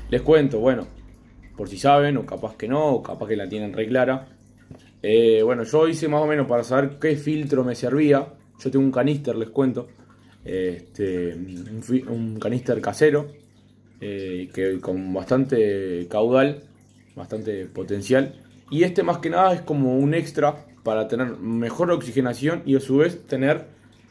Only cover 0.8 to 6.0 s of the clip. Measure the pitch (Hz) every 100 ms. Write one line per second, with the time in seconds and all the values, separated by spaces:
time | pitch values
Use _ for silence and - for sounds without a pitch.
0.8 | - - - - - - - - 92 95
1.8 | 139 143 147 127 - 95 107 - 107 143
2.8 | 151 123 - - 110 104 95 107 104 104
3.8 | 110 127 127 131 - - - - - -
4.8 | - - 104 113 113 110 110 120 113 156
5.8 | 165 147